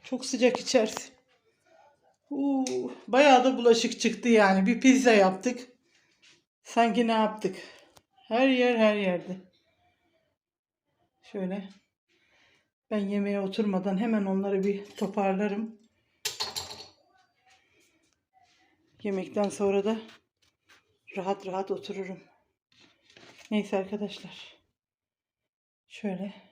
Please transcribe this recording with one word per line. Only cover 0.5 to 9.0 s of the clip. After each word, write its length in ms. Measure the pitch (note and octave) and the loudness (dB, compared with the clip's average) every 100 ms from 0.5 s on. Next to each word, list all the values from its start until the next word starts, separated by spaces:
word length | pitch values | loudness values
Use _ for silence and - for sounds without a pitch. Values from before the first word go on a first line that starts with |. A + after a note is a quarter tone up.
| - | 2
içerisi. 580 | - B3+ A3 - - _ _ _ _ _ _ _ _ _ _ _ _ | 0 0 0 -4 -14 _ _ _ _ _ _ _ _ _ _ _ _
Uuu, 640 | C#4 C#4 C4+ B3+ B3+ B3 - - | -4 -2 0 -2 -4 -6 -10 -2
bayağı 360 | A#3 D4 C4 | 4 8 8
da 140 | C4 A3+ | 6 2
bulaşık 420 | A#3+ A#3 - - | 4 4 2 -2
çıktı 300 | A#3 - B3 | -2 -2 4
yani. 360 | A3+ G3 F#3+ F#3+ | 6 6 4 2
Bir 160 | A#3+ | 4
pizza 320 | C4 B3+ B3 | 6 6 6
yaptık. 560 | G#3+ F#3+ F#3 B3+ B3 - _ _ _ _ _ _ _ _ _ | 6 6 4 -4 -4 -14 _ _ _ _ _ _ _ _ _
Sanki 440 | - - A#3 G#3 A3+ | -6 0 2 2 0
ne 40 | |
yaptık? 440 | A3 G#3+ - F#3 - - - - _ _ _ _ | 2 0 -2 -8 -8 -16 -20 -20 _ _ _ _
Her 200 | A3 C4+ | 0 2
yer 300 | B3+ B3 A#3+ | 4 2 4
her 180 | A3 | 2
yerde. 420 | G#3 | 2